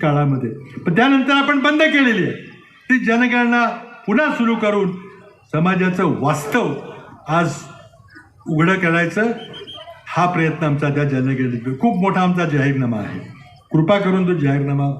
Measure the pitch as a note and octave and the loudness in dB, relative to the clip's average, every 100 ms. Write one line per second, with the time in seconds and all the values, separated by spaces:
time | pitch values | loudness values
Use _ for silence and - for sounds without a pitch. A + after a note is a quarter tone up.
0 | D#3 C#3+ D3 C3+ A#2+ - - - - E3 | 0 2 2 0 -4 -8 -14 -8 -2 2
1 | C4 C#4 C4 C#4 C#4 C#4+ D4 D4+ D#4 D4 | 4 4 2 2 2 2 2 2 2 4
2 | C4 G3+ D#3+ - - - - - - B3+ | 2 2 -2 -6 -12 -20 -20 -14 -2 0
3 | G3+ A#3 B3 A#3+ A#3+ A#3+ A#3 - - - | 2 2 2 2 2 2 0 -4 -12 -10
4 | - A3+ D4+ - A#3 A3 G#3 G#3 F#3+ F#3 | -2 0 0 0 0 0 0 0 0 -4
5 | - - - - _ D3+ F3 F#3 F3+ F3+ | -12 -20 -20 -20 _ 0 2 2 0 0
6 | F3+ B2 C3+ D3 - B3 F#3+ - - - | 0 0 -2 -2 -2 -2 -2 -4 -10 -16
7 | - - - D#3+ E3 - - - - - | -20 -18 -4 -2 0 -4 -12 -20 -20 -20
8 | - - - _ - D#3 E3+ F#3 F3 E3 | -20 -20 -20 _ -4 0 2 2 2 0
9 | E3 F#3+ A3+ A3+ - - - - - - | 0 0 -2 -2 -10 -16 -18 -18 -20 -20
10 | - - F3+ F3 D#3+ - D#3 C#3+ D3 C#3+ | -8 0 0 2 0 0 -2 0 0 0
11 | C#3+ C3 C3 C3 B2+ A#2+ A#2 C3 A#3 F#3 | 0 0 0 0 -2 -4 -6 0 0 2
12 | F#3+ F#3 F#3 F3 E3 D3 C#3 C3+ B2 A2 | 0 2 2 2 0 0 0 0 0 -2
13 | F#2+ F#2 - - - - _ D#3 D#3+ G3+ | -6 -10 -12 -18 -20 -20 _ 0 4 2
14 | F#3 F#3+ F3+ E3+ C#3 C#3+ C#3 C#3 C#3 C#3 | 2 2 2 0 0 0 0 0 0 -4